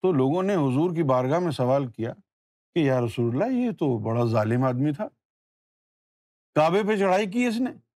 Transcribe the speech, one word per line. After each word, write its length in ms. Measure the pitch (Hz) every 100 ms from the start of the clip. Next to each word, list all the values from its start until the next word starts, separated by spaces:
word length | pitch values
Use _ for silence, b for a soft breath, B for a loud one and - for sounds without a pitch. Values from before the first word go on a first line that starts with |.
تو 100 | 185
لوگوں 300 | 156 131 170
نے 120 | 190
حضور 400 | 196 139 127 175
کی 80 | 165
بارگاہ 360 | 156 110 127 160
میں 120 | 180
سوال 360 | 139 123 135 135
کیا 260 | - 113 - _ _ _ _ _
کہ 40 | -
"یا 220 | 139 131
رسول 420 | 120 - 117 123
اللہ، 120 | 220
یہ 160 | 254 247
تو 280 | 185 151 120
بڑا 260 | 107 113
ظالم 400 | 120 113 107 120
آدمی 280 | 131 123 147
تھا، 160 | 147 - _ _ _ _ _ _ _ _ _ _ _ _ _ _
کعبے 280 | - 156 190
پہ 140 | 208 214
چڑھائی 340 | 196 185 214
کی 140 | 214
اس 160 | 247 226
نے، 100 | 254 - _